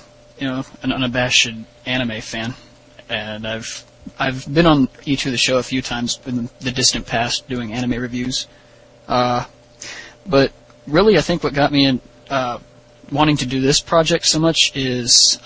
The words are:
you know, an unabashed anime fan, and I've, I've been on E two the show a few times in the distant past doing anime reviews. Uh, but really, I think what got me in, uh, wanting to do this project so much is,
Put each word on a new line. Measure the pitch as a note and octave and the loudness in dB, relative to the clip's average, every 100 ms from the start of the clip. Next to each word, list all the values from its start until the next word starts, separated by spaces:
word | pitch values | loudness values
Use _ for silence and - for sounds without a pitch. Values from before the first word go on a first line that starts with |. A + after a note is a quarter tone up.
| - - - - | -12 -20 -20 -10
you | C3+ | -6
know, | C3 C3+ - | -6 -8 -8
an | C3 | -6
unabashed | C3 B2+ B2 B2+ - A#2 A2+ A2 - - | -2 -2 0 2 2 0 -6 -16 -16 -6
anime | B2+ A#2+ A2 | -4 -2 -6
fan, | - A2+ A2+ B2+ - - - - - | -8 -6 -6 -8 -16 -20 -20 -20 -8
and | A2+ G#2+ G#2+ A2 | -8 -6 -8 -6
I've, | A2+ A2+ - - _ - - | -8 -8 -14 -16 _ -20 -4
I've | C3+ C3 C3+ | -4 -4 -2
been | D3 E3+ | 4 6
on | D3 B2+ - - | 6 4 -2 -4
E | C3+ | -2
two | C#3 | -2
the | A#2+ | -2
show | - C3 | 2 2
a | |
few | A#2+ C3 | 0 -4
times | B2+ A#2+ A#2+ - - | -4 -6 -4 -6 -4
in | B2 A#2+ - | -4 -6 -6
the | B2+ | -6
distant | B2 B2 B2 A2+ | 0 0 0 -4
past | A#2 A#2+ - - | -2 -2 -4 -6
doing | B2 A#2 | -6 -6
anime | A#2 B2 A#2 | -4 -2 -2
reviews. | B2 B2 B2+ C3 - - _ - - - - | -4 -6 -4 -6 -8 -16 _ -20 -20 -20 -2
Uh, | B2 B2 B2 - - _ _ - - - - - | 0 2 0 -4 -16 _ _ -16 -16 -18 -18 0
but | C#3 C3+ - _ - - | 2 2 0 _ -20 -2
really, | D3+ G#3+ F#3 | 2 6 4
I | |
think | - E3+ | 2 -2
what | C#3+ | -2
got | C#3 C#3+ | 0 2
me | C#3+ C#3 | 4 2
in, | B2 - - - | 2 -4 -20 -6
uh, | C#3 B2 A#2 - - _ _ - | -4 -4 -6 -14 -20 _ _ -8
wanting | C#3 D3+ D3 | 0 2 2
to | B2+ | 0
do | C3 | 0
this | C3 D3+ | 2 2
project | - E3+ D#3+ E3+ - | 2 2 2 2 0
so | D#3 | 2
much | E3 D#3+ - C#3 | 2 2 0 0
is, | C3 B2 A#2+ - - - | -4 -2 2 4 4 2